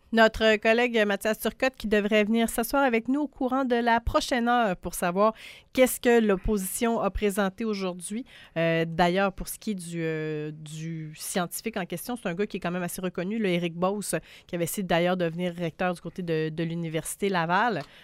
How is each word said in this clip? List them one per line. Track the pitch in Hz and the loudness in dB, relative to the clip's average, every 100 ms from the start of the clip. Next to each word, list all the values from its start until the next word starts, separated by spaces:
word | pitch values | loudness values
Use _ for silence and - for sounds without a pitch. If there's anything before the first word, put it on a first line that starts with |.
| _ | _
Notre | 226 220 - 220 214 | 4 6 6 4 4
collègue | 226 226 247 226 208 | 4 4 4 2 2
Mathias | 196 214 214 | 0 -2 -2
Turcotte | 220 - 262 - | -4 -2 -2 -2
qui | 208 | 0
devrait | 208 202 214 | 2 4 4
venir | 208 226 226 | 4 2 2
s'asseoir | - 226 277 | 0 0 2
avec | 277 226 233 | 2 2 0
nous | 277 | -2
au | 285 | -2
courant | - 254 262 | -4 -2 0
de | 262 | 0
la | 240 233 233 | 2 4 2
prochaine | 233 302 - 254 233 | 2 0 2 0 2
heure | 240 220 180 | 2 2 -2
pour | 175 | -6
savoir | - 180 180 220 220 - - - | -4 -2 2 2 2 -8 -20 -4
qu'est-ce | - 254 - | 2 2 4
que | 247 233 | 4 4
l'opposition | 214 190 - 214 190 - 233 233 | 4 2 2 0 -2 -2 0 0
a | - | -2
présenté | - 208 190 196 190 226 | 0 0 0 -2 -2 -4
aujourd'hui. | 202 185 175 170 214 - - - 165 | -2 -4 -6 -8 -8 -10 -16 -10 -2
Euh, | 165 165 165 | 0 2 0
d'ailleurs, | 165 175 185 196 | 2 2 2 0
pour | - 180 | -2 -8
ce | - | -8
qui | - | -6
est | |
du, | 196 170 170 | -6 -6 -4
euh, | 160 156 156 151 151 | -4 -2 -4 -6 -6
du | 156 151 156 160 165 156 156 | -10 -12 -10 -10 -8 -10 -12
scientifique | - 190 170 - 226 220 | -6 -4 -4 -6 -8 -6
en | |
question, | 180 175 - 247 | -6 -8 -8 -8
c'est | 196 | -6
un | |
gars | 170 214 | -4 -4
qui | 196 | -4
est | |
quand | 175 | -4
même | 180 | -4
assez | 180 - | -6 -4
reconnu, | 185 180 175 226 | -6 -4 -4 -2
le | 196 | 0
Éric | 175 170 | 0 -2
Beauce, | 170 185 208 185 165 - - - | -2 -2 -2 -4 -6 -6 -20 -8
qui | |
avait | 175 | -4
essayé | 170 - | -4 -2
d'ailleurs | 180 170 175 185 | 0 2 2 2
de | 170 | -2
devenir | 170 180 | -2 -6
recteur | 170 165 - 185 | -4 -6 -2 -4
du | 175 | -4
côté | 170 - | -8 -8
de, | 170 156 160 | -2 -2 -2
de | 160 | -2
l'Université | 165 170 165 156 - - 202 | -4 -4 -4 -4 -6 -4 -2
Laval. | 185 165 185 240 175 143 - | 0 2 2 2 0 -6 -14